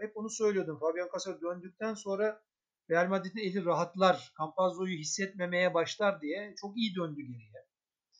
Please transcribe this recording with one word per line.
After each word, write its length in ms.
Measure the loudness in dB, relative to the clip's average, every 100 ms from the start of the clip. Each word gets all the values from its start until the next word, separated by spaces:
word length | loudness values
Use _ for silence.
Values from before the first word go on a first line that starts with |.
Hep 140 | -10 -8
onu 140 | -8
söylüyordum. 480 | 2 2 2 0 -2
Fabian 300 | -2 0 -2
Cazor 260 | -4 -6 -6
döndükten 540 | -4 -6 -10 -6 -6
sonra 480 | -6 -4 0 0 -2 _ _ _ _ _
Real 180 | 2 4
Madrid'in 320 | 2 -2 -4
eli 240 | -2 0
rahatlar, 680 | 2 2 0 4 6 6 0 -6
Campazzo'yu 600 | -6 2 2 2 -4 -4
hissetmemeye 760 | -6 -4 -4 -2 -2 4 4
başlar 460 | 4 0 2 0 0
diye 340 | -4 -4 -6 -10
çok 200 | -10 -2
iyi 180 | -2
döndü 260 | 0 -4 -6
geriye. 460 | -10 -12 -14 -20 -20 _ _ _ _ _